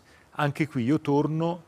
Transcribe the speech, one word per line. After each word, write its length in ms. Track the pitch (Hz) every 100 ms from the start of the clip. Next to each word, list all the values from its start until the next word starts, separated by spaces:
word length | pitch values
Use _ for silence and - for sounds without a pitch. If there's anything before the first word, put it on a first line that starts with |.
| - - _
Anche 360 | - 147 139 147
qui 160 | 131
io 160 | 117 151
torno, 640 | 143 143 147 156 165 170